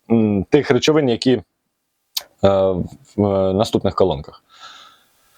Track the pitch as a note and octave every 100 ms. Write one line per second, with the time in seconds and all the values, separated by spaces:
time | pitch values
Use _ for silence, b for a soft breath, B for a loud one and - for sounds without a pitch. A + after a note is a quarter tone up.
0 | - A2+ G#2+ G2+ F2+ D3 B2+ A#2+ C3+ D3+
1 | C3+ A2+ C3 A#2+ - _ _ _ _ _
2 | _ - - _ G2 G2 F#2+ F2+ E2+ -
3 | _ - G#2 F#2+ F#2+ F#2+ A2+ A2 G2 -
4 | F#2+ D2 - - _ B B B B B
5 | B B B